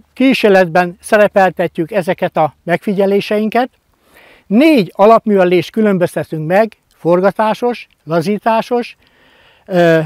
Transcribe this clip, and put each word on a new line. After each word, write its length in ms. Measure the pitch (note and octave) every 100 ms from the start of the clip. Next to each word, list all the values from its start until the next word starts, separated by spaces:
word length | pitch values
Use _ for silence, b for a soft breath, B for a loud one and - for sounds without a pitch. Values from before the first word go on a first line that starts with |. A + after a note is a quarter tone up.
| -
kísérletben 840 | - C4 A#3+ G#3+ F#3+ F3 F3 F3+ F3
szerepeltetjük 920 | - G#3+ G3+ G3+ F#3 - E3+ - D#3+
ezeket 460 | G#3 E3+ F3 F3+ F3+
a 180 | D3+ -
megfigyeléseinket. 1040 | E3+ E3+ - G3 G3 G3+ - G#3+ G#3+ A#3 B3+ _ _ _ b b b b b
Négy 460 | G#3 D#4+ C#4+ E3 -
alapművelést 760 | G#3 A3+ G#3+ G3 F3+ F3+ -
különböztetünk 760 | A3+ G#3+ F#3+ E3+ E3 D3 D#3 D#3
meg, 300 | F#3+ A3+ - _ _
forgatásos, 920 | D#3+ F3 F#3+ - A3 G#3 A#3+ A#3 - _
lazításos, 920 | D3 E3+ E3 G#3 A3+ A3 - A#3+ A3+ - b b b b b b -
ö, 340 | F3+ E3+ D#3+